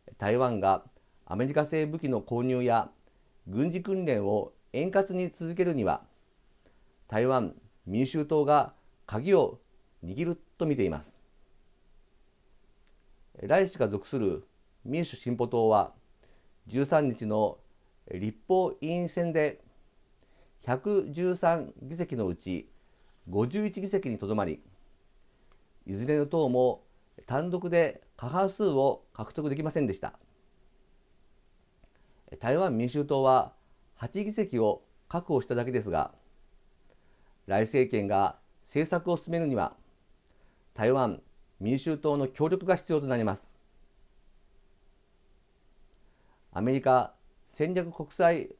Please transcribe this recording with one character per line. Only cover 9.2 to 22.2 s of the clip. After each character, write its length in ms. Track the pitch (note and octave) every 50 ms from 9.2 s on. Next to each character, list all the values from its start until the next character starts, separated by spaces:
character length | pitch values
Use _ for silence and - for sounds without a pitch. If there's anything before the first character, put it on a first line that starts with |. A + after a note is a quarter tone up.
| C3+ F#3 G3
を 260 | F3 C3 F2+ - - _ _ _ - _ _ _ _ -
握 220 | F2 F#2+ B2 E3+
る 140 | E3+ E3+ - - _ _ -
と 80 | E3
見 100 | D#3+ C#3+
て 80 | B2+ G#2
い 60 | F2
ま 100 | D#2 D2
す。 160 | - - - _ _ _ _ _ _ _ _ - _ _ _ _ _ _ - - - _ _ _ _ _ _ _ _ _ _ _ _ _ _ _ _ _ _ _ _ _ - _ - _ - - - G2+
頼 180 | D#3 F#3 G3
氏 120 | F#3 - -
が 100 | B2 G#2+
属 180 | G2+ G2+ -
す 120 | - - C3+
る 260 | A2 F#2+ E2 D2 - _ _ _ _ _ _ _ -
民 200 | A#2+ C3 E3 E3+
主 120 | - -
進 200 | - - B2 B2
歩 100 | A2+ A#2+
党 220 | A#2 B2 A#2+ A2+ A2
は、 260 | G#2+ G#2 F2+ - - - _ _ _ _ _ _ - - _ _ _ _ _
十 180 | - A2 B2+ C#3
三 240 | C3+ F3 D#3 D3 C3
日 160 | A2+ - A#2
の 340 | G#2+ G#2+ G#2+ G#2+ G2+ - - - _ _ _ _ _ _ _ _ -
立 240 | - F2+ G2 A2 A2 - -
法 300 | - F#3 F#3 F#3 E3 - -
委 80 | - D#3
員 200 | E3+ F3 F3 E3
選 240 | - F3+ E3+ E3+
で 300 | D#3+ D#3+ D3+ D3 - - - - _ _ _ _ _ _ _ _ _ _ _ _ _ _ _ _ _ _
百 460 | - A#2+ B2 C3 - G#3 G#3 G3 - -
十 240 | C#3+ E3 F3+ F3+ F3+
三 360 | F3+ - E3 E3+ E3 A#2+ - - -
議 160 | - C3 D#3+
席 200 | E3 F3 - C#3+
の 100 | A#2+